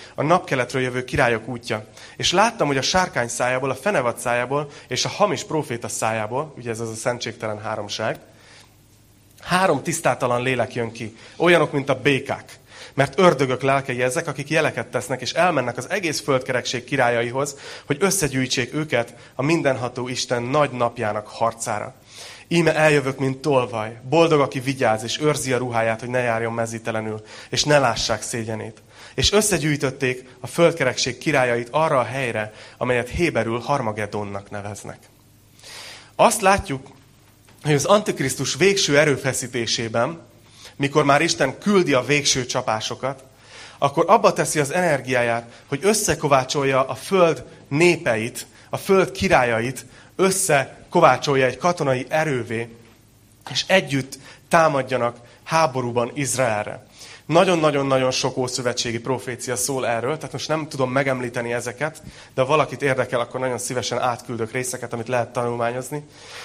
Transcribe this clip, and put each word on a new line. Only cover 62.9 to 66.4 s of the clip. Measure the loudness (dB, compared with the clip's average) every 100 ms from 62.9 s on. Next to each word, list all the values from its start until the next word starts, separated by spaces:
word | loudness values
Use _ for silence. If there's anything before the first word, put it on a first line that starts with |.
| 0 0 -2
akkor | -4 -4
nagyon | -4 -4
szívesen | -4 -4 -4 -2
átküldök | -2 -4 -6 -6 -4
részeket, | -4 -6 -8 -8
amit | -8 -4
lehet | -2 -2
tanulmányozni. | -4 -4 -2 -4 -4 -8 -10 -12 -20 -20 -18